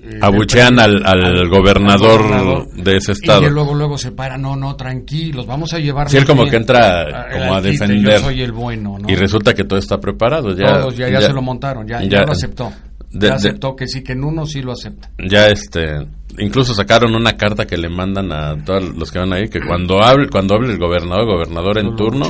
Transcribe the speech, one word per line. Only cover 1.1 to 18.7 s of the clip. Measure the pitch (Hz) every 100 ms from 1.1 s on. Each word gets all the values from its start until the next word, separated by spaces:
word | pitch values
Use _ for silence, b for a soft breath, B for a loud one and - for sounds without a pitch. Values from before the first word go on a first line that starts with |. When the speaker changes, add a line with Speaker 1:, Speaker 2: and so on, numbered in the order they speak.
| 92 90 90
Speaker 1:
al | 87
Speaker 2:
gobernador | 95 95 98 101 101 110 110
Speaker 1:
gobernador. | 107 101 95 - - -
Speaker 2:
de | 92 95
ese | 104
Speaker 1:
Y |
Speaker 2:
estado. | 98 - 101 147
Speaker 1:
él |
luego, | 147 143
luego | 147 147 143
se | 123
para, | - 131 131
"No, | 135 139
no, | 135
tranquilos, | 139 127 127 - 151 165 131 120
vamos | 139 160
a | 165
llevarnos | 143 139 143
Speaker 2:
Sí, | 139
él |
como | 139 139
Speaker 1:
bien". | 113
Speaker 2:
que | 113
entra | 113 123 107 87
Speaker 1:
Ah, | 76 73 -
Speaker 2:
como | 90 87
a | 95
Speaker 1:
el |
quite, | 95 98
Speaker 2:
defender. | 104 104 104 104
Speaker 1:
"Yo |
soy | - 123
el | 123
bueno", | 110 120 113 104 98
¿no? | 101
Speaker 2:
Y | 95
resulta | 98 104 107
que | 104
todo | 101 98
está | - 98
preparado, | 101 101 113 160 110 90
ya, | 101 98
Speaker 1:
Todos | 131 117
ya, | 127
ya | -
Speaker 2:
ya, | -
Speaker 1:
se |
lo | 135
montaron, | 127 123 139 123 107
ya, | 113
Speaker 2:
ya, | 95
Speaker 1:
ya | 98
lo | 147
aceptó. | - 120 - 117 - - - -
Speaker 2:
de, | - 202
Speaker 1:
Ya |
Speaker 2:
de, | 135
Speaker 1:
aceptó | 101 - 135 131
que | 127
sí, | 131
que | 123
en | 127
uno | 147 160 147
sí | 139
lo | 127
acepta. | 120 107 - - -
Speaker 2:
ya, | 92 104 107
este, | 101 - 85 80 73 - - - -
incluso | 101 131 123
sacaron | 101 101 113 117
una | 113 117 -
carta | 104 107 107
que | 87
le | 82
mandan | 87 95 98 95
a | 76 76 76
todos | 82